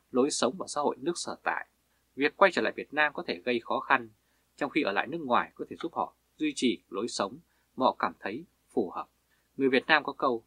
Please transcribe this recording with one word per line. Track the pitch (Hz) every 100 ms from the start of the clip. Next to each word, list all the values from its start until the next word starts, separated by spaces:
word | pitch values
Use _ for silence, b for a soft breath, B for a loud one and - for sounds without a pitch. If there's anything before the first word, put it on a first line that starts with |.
| _
lối | 127 143
sống | - 117 190
và | -
xã | -
hội | 139 123
nước | 147 170
sở | - -
tại. | - - - _ _ _ _ 127
Việc | 143 -
quay | 196
trở | 127
lại | 107 104
Việt | 95
Nam | 147 151
có | 170 175
thể | -
gây | 123 120
khó | - 120
khăn, | - 131 113 _ _ _ _ -
trong | 139
khi | 156
ở | 104
lại | 98 117
nước | 165
ngoài | 131 113 -
có | - 92
thể | 92
giúp | 165
họ | 120 92 _ _ -
duy | 156 139
trì | 127 87 -
lối | 98 120
sống | - 98 - _ _ _ -
mà |
họ | 101 -
cảm | 95 -
thấy | 101 123 175 _ _
phù | 131 90
hợp. | - - _ _ _ _ -
Người | 135
Việt | 127 -
Nam | 151
có | 139
câu, | - 139 113